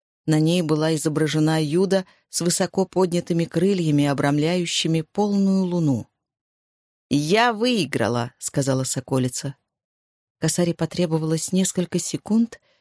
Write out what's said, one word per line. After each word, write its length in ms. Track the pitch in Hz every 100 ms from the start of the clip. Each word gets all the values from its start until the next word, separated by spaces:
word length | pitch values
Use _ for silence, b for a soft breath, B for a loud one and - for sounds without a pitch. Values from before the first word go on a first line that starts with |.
| _ _ -
На 140 | 156
ней 200 | 156 180
была 340 | 156 151 160
изображена 720 | 156 156 151 156 156 156 160
Юда 400 | 151 170 190 190 185 b b
с 140 | -
высоко 420 | 170 - 180 -
поднятыми 640 | 185 175 185 175 - 170 165
крыльями, 580 | 165 190 190 160 147
обрамляющими 960 | 143 135 143 147 156 180 170 - 160 160
полную 640 | 156 - 208 202 196 190
луну. 420 | 185 175 151 120 - _ _ _ _ _ _ _ _ _ _
«Я 460 | 143 151 214 240
выиграла», — 800 | 208 247 233 147 120 110 120 120 -
сказала 460 | - 147 135 131
соколица. 720 | 127 139 - 131 127 - 139 - _ _ _ _ _ _ _ _
Косаре 320 | 160 - 170
потребовалось 800 | 165 160 - 175 160 156 160 -
несколько 460 | 185 185 - 170 175
секунд, 640 | - 143 - 220 233 - _ _